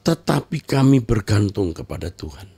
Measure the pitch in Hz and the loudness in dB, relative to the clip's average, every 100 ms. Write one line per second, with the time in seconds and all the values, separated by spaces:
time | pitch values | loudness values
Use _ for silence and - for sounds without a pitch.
0 | - 165 - 147 - 156 - 139 131 135 | -2 -2 0 -2 -2 -10 -2 2 4 4
1 | 117 110 - 101 101 101 92 82 - - | 2 -2 2 2 2 0 -4 -4 -10 -10
2 | 85 - 78 - - | -10 -10 -16 -14 -20